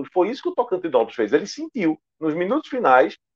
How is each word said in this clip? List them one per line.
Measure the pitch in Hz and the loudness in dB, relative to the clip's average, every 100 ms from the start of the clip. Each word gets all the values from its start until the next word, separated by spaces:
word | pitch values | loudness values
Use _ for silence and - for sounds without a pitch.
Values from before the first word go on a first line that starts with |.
| - | -4
foi | 180 185 | 0 0
isso | 277 | -2
que | 359 | -6
o | |
Tocantinópolis | 359 247 185 165 127 113 - | -4 -2 -2 0 0 0 -2
fez, | 107 | 0
ele | 147 202 | 0 -2
sentiu, | - 320 240 165 156 _ - | -12 -10 -2 -2 -2 _ -8
nos | 160 | -4
minutos | 156 180 285 - | -2 -2 -2 -4
finais, | 254 180 127 - - _ | -2 4 6 4 0 _